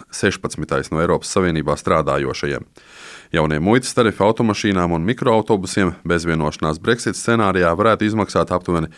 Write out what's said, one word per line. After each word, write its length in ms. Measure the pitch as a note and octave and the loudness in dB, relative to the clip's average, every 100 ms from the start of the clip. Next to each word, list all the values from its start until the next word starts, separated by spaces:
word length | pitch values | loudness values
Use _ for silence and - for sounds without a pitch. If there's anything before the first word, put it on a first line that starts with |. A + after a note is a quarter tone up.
| - - | -12 -2
sešpadsmitais 800 | G2+ - - - D2+ C#2 C#2 | -2 -2 -6 -8 -4 -4 -2
no 80 | D#2+ | -2
Eiropas 320 | E2+ E2 - | 0 0 0
Savienībā 420 | G2+ F#2 D#2+ D2 D2 | 0 0 0 -2 -2
strādājošajiem. 840 | - E2+ D2 C#2 C2+ - D2+ C2+ - - - - - - - E2 | 0 0 2 -2 -2 -4 -6 -6 -10 -20 -20 -20 -20 -20 -6 -2
Jaunie 240 | D#2 D2+ | 0 0
muitas 320 | F2+ B2 C3 - | 2 2 2 0
tarifi 260 | A2+ F#2+ | 0 2
automašīnām 720 | G2 A2 A#2 G2+ G#2+ F#2+ F2 E2+ | 2 2 0 0 0 2 0 0
un 80 | F2 | -2
mikroautobusiem 880 | B2+ C3 A2 G#2 G#2+ - - F#2+ F2 E2+ | 0 2 2 2 0 0 0 0 -2 -2
bezvienošanās 720 | E2+ E2 D#2+ D2+ - D#2+ D#2 | -2 0 0 -2 -2 -4 -2
Brexit 400 | G#2+ A#2+ A#2 F#2 | -2 0 -2 -4
scenārijā 540 | - A#2 G2+ F#2+ F2 E2+ | 0 2 2 2 2 4
varētu 320 | A2 G#2 G#2+ | 2 2 2
izmaksāt 480 | A2 F#2+ F#2+ E2 F2+ | 0 0 0 0 -2
aptuveni 380 | - E2+ D#2+ | 0 -2 -2